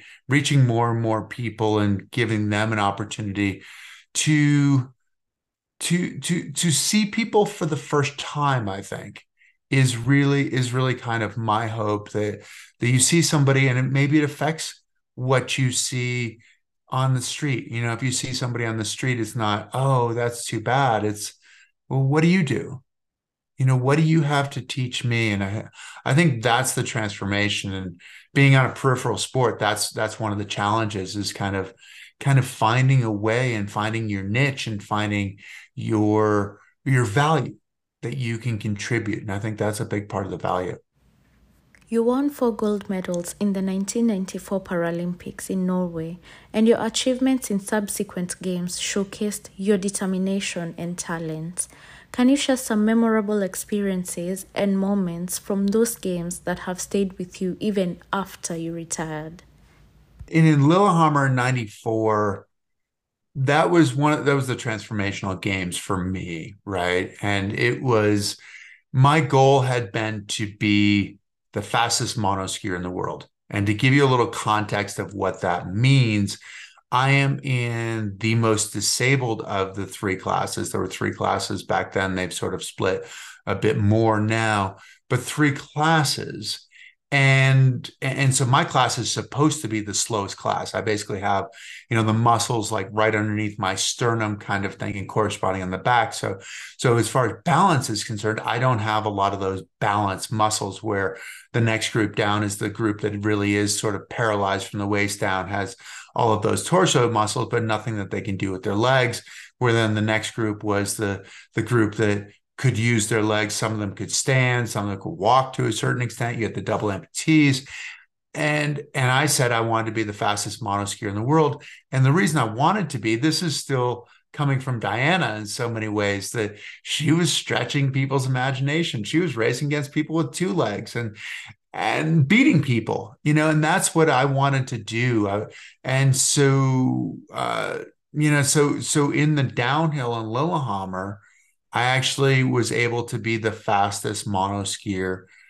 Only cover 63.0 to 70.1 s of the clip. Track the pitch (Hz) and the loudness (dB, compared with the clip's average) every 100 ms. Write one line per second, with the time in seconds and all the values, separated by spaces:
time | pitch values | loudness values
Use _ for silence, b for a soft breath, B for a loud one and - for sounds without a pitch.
63 | _ _ _ - 135 147 175 175 147 127 | _ _ _ -2 2 2 4 6 4 4
64 | 147 151 131 139 123 117 120 107 - 107 | 2 2 2 0 0 -4 -4 -6 -6 -4
65 | 98 - 98 92 101 95 90 87 - 95 | -4 -4 -6 -4 -2 -2 -4 -6 -4 -2
66 | 92 95 90 82 82 98 101 95 87 90 | -2 -4 -6 -10 -10 -14 -6 -2 0 0
67 | 98 - 104 101 98 - 120 123 131 113 | -2 -4 -2 -2 -2 0 0 0 2 4
68 | 104 104 101 - B B B B _ 131 | 4 2 0 -8 B B B B _ 4
69 | 139 160 135 139 135 139 127 123 107 120 | 4 4 4 6 6 6 2 -2 -4 -4
70 | 110 | -4